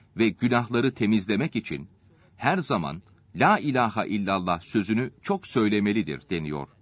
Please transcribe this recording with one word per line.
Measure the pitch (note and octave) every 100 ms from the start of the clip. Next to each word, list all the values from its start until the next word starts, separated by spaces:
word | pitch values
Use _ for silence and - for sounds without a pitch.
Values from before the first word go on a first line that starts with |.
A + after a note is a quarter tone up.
| _ -
ve | A2
günahları | F2+ A#2+ A#2+ A#2 A#2+ C3
temizlemek | - G#2 A2 F#2+ G#2 D#3 A#2
için | - C#2+ - _ _ _ _ -
her | C3 F#3
zaman | D3 A#2 C#2+ D#2+ - _ _ F2
"La | D3+ G#3
ilahe | C#3+ B2+ A#2 G#2+ -
illallah" | G#2 G2 G2 F2+ E2+
sözünü | - A2+ G2 A2 B2+ -
çok | - G3 -
söylemelidir | B2+ G#2+ G#2 G2+ G#2+ D#2 C#2 -
deniyor. | E2+ D2+ D2 C#2 _